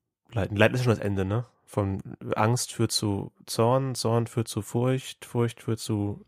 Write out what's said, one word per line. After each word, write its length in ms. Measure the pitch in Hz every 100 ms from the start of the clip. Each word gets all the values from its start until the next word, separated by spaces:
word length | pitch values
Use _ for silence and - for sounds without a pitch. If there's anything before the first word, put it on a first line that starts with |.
| _ _ _
Leid. 180 | 117 92
Leid 220 | 104 110
ist 80 | 127
schon 80 | 123
das 60 | 104
Ende, 260 | 101 98
ne? 220 | 95 117 117 _
Von 380 | _ 107 98 98 - - 120
Angst 380 | - 110 123 -
führt 180 | - 113
zu 400 | - 104 98 - _ -
Zorn, 480 | - 113 131 135
Zorn 320 | 120 113 117 117
führt 220 | 127 -
zu 120 | 107
Furcht, 640 | - 120 127 131 - -
Furcht 380 | - 120 117 -
führt 160 | - 110
zu 480 | - 104 101 -